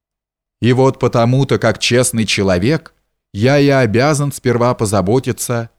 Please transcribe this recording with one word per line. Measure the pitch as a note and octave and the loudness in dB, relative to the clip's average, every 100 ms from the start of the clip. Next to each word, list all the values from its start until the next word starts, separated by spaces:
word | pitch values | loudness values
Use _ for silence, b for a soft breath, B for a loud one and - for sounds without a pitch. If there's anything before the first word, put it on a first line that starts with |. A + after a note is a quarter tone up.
| _ _ _ _ _ - | _ _ _ _ _ -4
И | A2 | 0
вот | B2 C3 B2 | 2 2 2
потому-то, | B2 B2 A#2 C3 C3+ G#2+ | -2 0 0 0 0 0
как | A#2 G#2 | 0 -2
честный | - A#2+ B2 A2+ G#2+ | 0 0 0 -2 -2
человек, | - F#2+ F2+ G2+ D#3+ - _ _ _ _ | -2 0 0 0 -2 -6 _ _ _ _
я | G2+ A#2+ D3 | -2 0 2
и | C#3+ | 2
обязан | C3+ A#2+ A2+ C#3 D3 C#3+ | 2 2 2 0 0 -2
сперва | - B2+ A#2 A#2+ | -4 -2 0 0
позаботиться | B2 A2 G2+ F#2 B2+ C3 G#2+ - A#2+ A#2 | 0 -2 0 0 0 -2 -6 -6 -6 -8